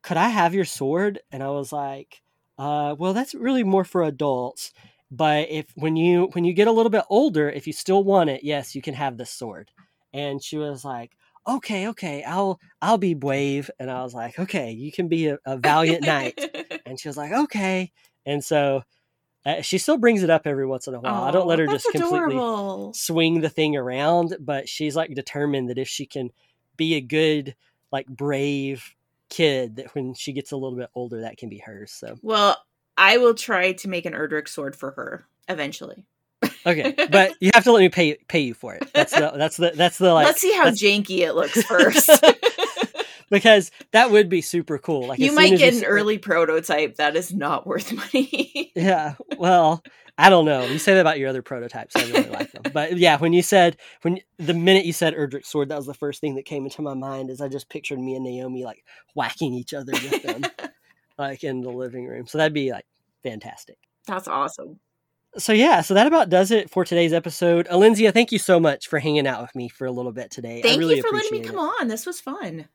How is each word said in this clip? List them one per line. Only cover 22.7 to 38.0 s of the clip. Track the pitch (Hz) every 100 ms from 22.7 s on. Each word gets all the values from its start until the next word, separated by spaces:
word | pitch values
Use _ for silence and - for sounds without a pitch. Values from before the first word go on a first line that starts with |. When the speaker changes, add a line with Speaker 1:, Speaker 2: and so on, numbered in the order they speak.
| 190 202
Speaker 1:
swing | - - 165 160 165
the | 156
thing | - 156
around, | 143 127 127 147 175 170 180
but | 143 139 -
she's, | - 151
like, | 147 160
determined | 139 135 143 147 139 123
that | 123
if | 131
she | -
can | 135 139 123 _ _ _ _ -
be | 160
a | 156
good, | 127 156 156 151 135 - _ _ _
like, | 135 135
brave | 127 143 139 143 143 135 131 - _ _ _ _
kid, | - 156 135 120 110
that | 131
when | 147 127
she | 127 -
gets | 135 -
a | 139
little | 135 123
bit | 123
older, | 123 123 113
that | 113 107
can | 113
be | 104
hers, | 110 101 104
so. | - 113 120
Speaker 2:
Well, | 220 214 202 - _ _ _ -
I | 190 233
will | 247
try | 226 - 190 185
to | 190 196
make | 180
an | 175
Erdrick | - 151 151 147
sword | - 139
for | 135 139
her | 135 - - _ _ -
eventually. | 170 143 - - - _ _ _ _ - - 175
Speaker 1:
Okay, | 156 262 285
Speaker 2:
<laughs> | 302
Speaker 1:
but | 196 190 -
you | 185
have | 233
to | 247
let | 226
me | 185
pay, | -